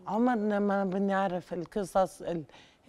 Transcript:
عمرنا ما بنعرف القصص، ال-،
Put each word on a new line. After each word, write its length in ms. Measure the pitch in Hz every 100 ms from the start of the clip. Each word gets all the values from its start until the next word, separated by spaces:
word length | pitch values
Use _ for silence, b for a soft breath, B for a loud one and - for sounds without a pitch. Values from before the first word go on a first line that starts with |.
| 180
عمرنا 520 | 208 247 233 214 202
ما 260 | 202 196 190
بنعرف 680 | 196 196 196 196 180 -
القصص، 680 | 175 165 214 185 196 185 -
ال-، 220 | - 175 139 B B B